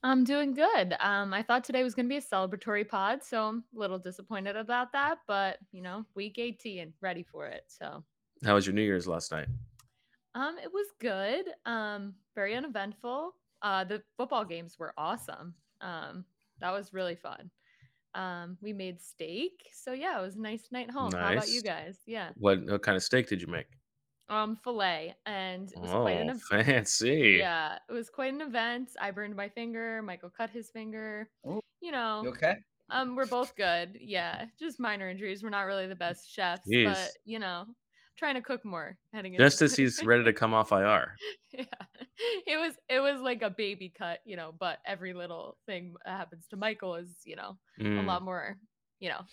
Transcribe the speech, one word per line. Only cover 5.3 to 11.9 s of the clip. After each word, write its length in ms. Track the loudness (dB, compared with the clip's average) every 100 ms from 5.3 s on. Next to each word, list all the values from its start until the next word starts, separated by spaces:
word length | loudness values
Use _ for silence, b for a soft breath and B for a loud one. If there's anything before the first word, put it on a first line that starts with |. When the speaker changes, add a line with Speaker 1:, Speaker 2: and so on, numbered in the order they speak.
| 0 0 -2 -12
Speaker 1:
you 100 | -12
know, 240 | -10 -10 -10 -8
week 220 | -8 -4
eighteen, 540 | -6 -6 -10 -10 -12 -8
ready 220 | -6 -6
for 220 | -8 -10 -10
it, 160 | -10 -14
so. 360 | -12 -12 -12 -16 _ _ _
Speaker 2:
How 120 | 4 6
was 100 | 6
your 80 |
New 80 | 2
Year's 260 | 4 2 0
last 240 | -4 -4
night? 160 | -6 -4 -8 -10 _ -20 _ _ _ _ -6
Speaker 1:
Um, 220 | -6 -6
it 80 | -6
was 160 | -4 -6 _
good. 460 | -4 -2 0 -2 -4 -8 -6
Um, 480 | -4 -4